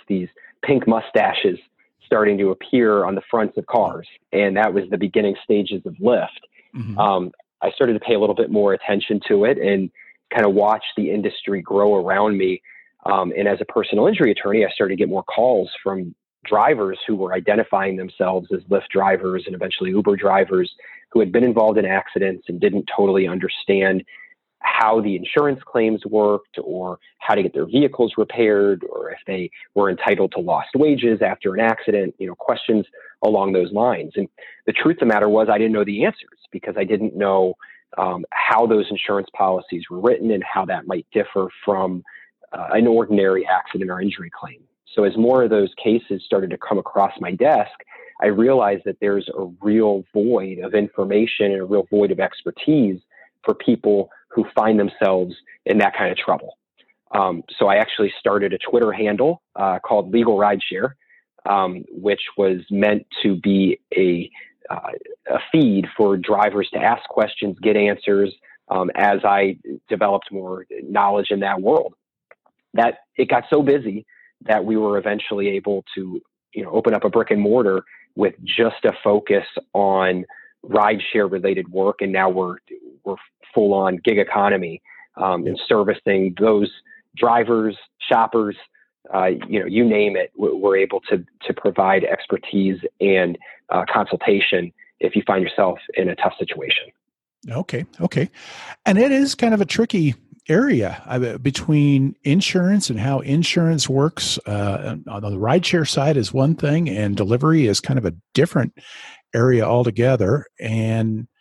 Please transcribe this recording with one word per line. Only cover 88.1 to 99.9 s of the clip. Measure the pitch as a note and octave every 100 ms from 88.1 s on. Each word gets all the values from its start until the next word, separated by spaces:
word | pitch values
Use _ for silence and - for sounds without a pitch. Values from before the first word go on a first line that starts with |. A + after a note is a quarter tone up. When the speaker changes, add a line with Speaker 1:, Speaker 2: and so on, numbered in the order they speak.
| A#2+ A2+ A#2 G#2 F#2+ - _ _ _ -
Speaker 1:
uh, | F#2+ F#2 F2+ -
you | G#2
know, | F2+
you | G#2
name | A#2+ G#2 G#2 F#2+
it, | F2+
w-, | - G#2 F#2+
we're | G2 G2
able | F#2+ G2
to, | - G2 F2 _
to | -
provide | - - F#2+ F#2+ F#2+
expertise | - - - G2 - G2+ F#2+ F#2 E2 -
and, | G2 F#2+ F2+ E2+ - - -
uh, | F2+ F2+
consultation | A2+ G2 F#2 - G2+ - F#2 F2 - - -
if | F#2+
you | G#2
find | - F#2+
yourself | E2+ - F#2+ F2 -
in | - F#2
a | E2+
tough | F2+ -
situation. | - D#2 C#2 - - _ _ _ _ _ C3
Speaker 2:
Okay. | A#2+ - B2 - -
Okay. | E3+ - D#3+ - - - - - -
And | G3
it | C4+
is | C4+ C#4 -
kind | A#3
of | G#3+
a | G3
tricky | - A#3